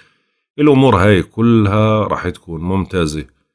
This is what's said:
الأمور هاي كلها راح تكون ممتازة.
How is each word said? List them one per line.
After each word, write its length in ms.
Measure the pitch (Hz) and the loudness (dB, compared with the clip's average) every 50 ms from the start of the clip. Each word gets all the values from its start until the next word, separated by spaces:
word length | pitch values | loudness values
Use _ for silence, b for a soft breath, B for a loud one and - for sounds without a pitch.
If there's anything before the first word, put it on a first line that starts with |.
| b b b b b b b b b _ _ - | b b b b b b b b b _ _ 0
الأمور 360 | 147 151 139 131 135 131 107 | 2 4 4 4 4 4 2
هاي 280 | 92 90 104 104 90 80 | 2 2 2 2 2 0
كلها 800 | - _ - 113 117 117 110 104 98 98 107 107 110 107 107 101 | -4 _ -2 0 2 2 2 2 0 0 0 0 0 0 -2 -2
راح 260 | - 80 - - 90 | -4 -4 -6 -6 -8
تكون 320 | 87 - _ - 82 78 | -10 -10 _ -14 -12 -8
ممتازة. 640 | 82 90 95 95 90 - - 92 85 78 76 78 71 - _ _ _ _ | -6 -4 -4 -4 -4 -4 -2 -2 -2 -2 -4 -8 -10 -12 _ _ _ _